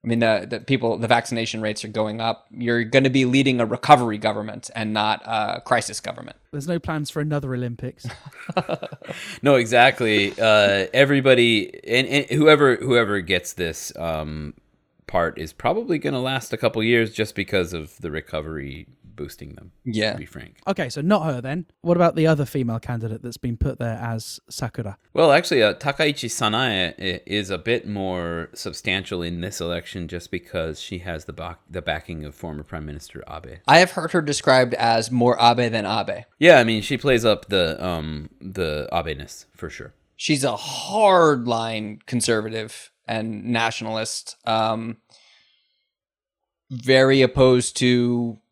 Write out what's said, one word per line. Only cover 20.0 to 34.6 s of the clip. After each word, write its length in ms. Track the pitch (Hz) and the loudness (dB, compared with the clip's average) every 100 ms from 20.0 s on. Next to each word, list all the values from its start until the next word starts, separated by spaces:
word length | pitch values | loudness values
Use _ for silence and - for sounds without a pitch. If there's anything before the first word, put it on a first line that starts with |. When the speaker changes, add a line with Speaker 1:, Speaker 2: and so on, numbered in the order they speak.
| 107 | -2
Speaker 3:
to 60 | 107 | -4
be 80 | 76 | -12
frank. 320 | - - _ - | -16 -18 _ -6
Speaker 2:
Okay, 240 | 196 139 | -4 -4
so 100 | 143 | -4
not 240 | 156 202 | 0 2
her 160 | 156 127 | 0 -4
then. 240 | 127 156 170 _ | -6 -8 -10 _
What 160 | 165 175 | 0 4
about 200 | 170 160 | 4 4
the 100 | 160 | 2
other 180 | 151 | 2
female 340 | 143 143 120 113 | 0 -2 -2 -4
candidate 440 | - 120 113 113 | -4 -6 -6 -8
that's 160 | 120 117 | -10 -8
been 180 | 123 117 | -8 -2
put 220 | 139 127 | -4 -2
there 180 | 120 113 | -6 -6
as 440 | 117 113 - - _ | -6 -8 -8 -16 _
Sakura? 480 | - 120 - 101 - _ | -10 -8 -8 -10 -12 _
Speaker 3:
Well, 180 | - 160 | 2 6
actually, 300 | 143 175 143 | 6 4 4
uh, 100 | 107 | 4
Takaichi 560 | 95 143 139 151 143 117 | 2 -4 0 -2 -2 -6
Sanae 640 | - 113 110 131 98 90 - | -2 -2 0 0 0 -2 -4
i-, 240 | 95 90 | -6 -6
is 240 | - 104 95 | -4 -4 -4
a 80 | 92 | -6
bit 320 | 113 120 - | -2 -4 -2
more 640 | 101 95 90 85 85 82 | -6 -4 -4 -4 -6 -8
substantial 680 | - - - - 95 92 92 | -10 -12 -8 -4 -4 -4 -6
in 180 | 85 87 | -6 -6
this 180 | 90 104 | -8 -6
election 480 | 85 85 - 95 82 | -6 -6 -8 -12 -10
just 240 | 87 - | -10 -10
because 500 | 90 - 90 80 78 | -12 -8 -8 -6 -8
she 180 | - 90 | -12 -12
has 260 | 90 80 | -10 -10
the 80 | - | -10
back-, 280 | 71 85 82 _ | -14 -14 -14 _
the 100 | 87 | -10
backing 460 | 78 78 - 82 76 | -6 -8 -8 -12 -12
of 80 | |
former 280 | - 85 76 | -12 -12 -12
Prime 220 | 73 82 | -10 -12
Minister 400 | 76 73 - - - | -10 -14 -16 -18 -16
Abe. 340 | 80 64 85 - | -16 -16 -10 4
Speaker 1:
I 120 | 156 | 6
have 140 | 180 | 6
heard 200 | - 165 | 0 -2
her 80 | 180 | -2
described 540 | 147 143 - 131 | -2 -2 4 4